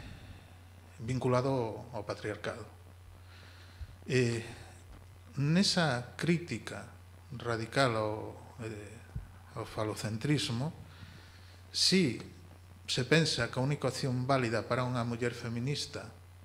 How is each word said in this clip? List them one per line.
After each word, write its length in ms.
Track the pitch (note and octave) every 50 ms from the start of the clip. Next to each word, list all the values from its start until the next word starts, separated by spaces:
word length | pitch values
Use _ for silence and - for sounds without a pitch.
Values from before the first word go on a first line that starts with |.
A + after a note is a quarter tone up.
| - - - - - - - - - - - - - - - - - - - -
vinculado 880 | A#2+ A2+ C3 B2+ B2+ C3 B2 B2 B2+ C3+ C3+ B2+ A#2 A2 G#2 A2+ A#2 A#2+ B2
ao 80 | A2
patriarcado. 640 | G#2 - G2+ - - G#2+ G2+ - - - F#2+ A2 G#2+ - - - - - - - - - - - - - - - - - - - - - - - - - - - - -
Eh, 320 | C3 B2+ B2 A#2 A#2 A2+ A2+ - - - - - - - - - - - - - - - - - - -
nesa 800 | C#3 D3 D#3+ F3+ G3+ - - F3+ E3 D3+ B2 B2 A#2+ - - -
crítica 800 | - D3+ F3 D#3+ - - B2 G#2 - - - G#2 G2+ - - - - - - - - -
radical 640 | C3 A#2+ A2+ A#2 A#2 A2 A2+ - - C#3 C#3 B2+ A2+
ao, 400 | A2 G#2+ G#2+ G#2+ G#2+ G#2 G#2+ - - - - - - A2+
eh, 340 | A2 G#2+ G2+ G#2 G#2 G#2+ G#2+ - - - - - - - - - - - A2+
ao 80 | A2
falocentrismo, 1080 | - - - A2 G#2+ G2 - - G#2+ A2 A2 - C#3+ D3+ B2+ - - A#2 A#2 C3+ D#3+ - - - - - - - - - - - - - - - - - - - -
si 480 | - - - - F3 F#3+ F3 B2+ G#2+ - - - - - - - - - - - - - - -
se 160 | - - B2
pensa 480 | - D3+ E3 D#3+ D#3 - - D3 D3
que 60 | - B2+
a 20 |
única 300 | B2+ C#3+ D3 - - B2+
opción 320 | - - - C3+ B2 B2+ B2+
válida 400 | B2+ C#3 C3 B2 A2+ A#2 A2 G#2
para 220 | - A#2+ B2 B2+
unha 180 | B2 B2+ B2 A#2
muller 320 | A#2+ A#2 A#2 B2 A#2+ A#2+
feminista 720 | - - A#2+ A2+ A#2+ A#2+ C#3 D3 G#2+ - - - - G2+ A2+ - - - - - -